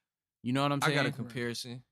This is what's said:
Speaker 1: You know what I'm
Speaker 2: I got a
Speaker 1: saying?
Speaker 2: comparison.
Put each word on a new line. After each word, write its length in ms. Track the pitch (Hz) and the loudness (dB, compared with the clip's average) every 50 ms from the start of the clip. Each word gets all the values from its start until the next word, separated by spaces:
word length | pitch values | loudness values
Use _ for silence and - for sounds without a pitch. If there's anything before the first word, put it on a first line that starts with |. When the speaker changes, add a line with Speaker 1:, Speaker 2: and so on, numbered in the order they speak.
| _ _ _ _ _ _ _ _ | _ _ _ _ _ _ _ _
Speaker 1:
You 120 | - 120 127 | -2 0 2
know 100 | 135 139 | 2 4
what 80 | 143 | 2
I'm 80 | 143 139 | 2 2
Speaker 2:
I 60 | 143 151 | 2 2
got 100 | 143 143 | 4 2
a 20 | 139 | 2
Speaker 1:
saying? 80 | 143 135 | 0 -2
Speaker 2:
comparison. 720 | 127 117 120 - 131 120 120 117 - - 123 120 127 - _ | -4 -8 -8 -6 -4 -4 -4 -4 -6 -8 -10 -12 -14 -16 _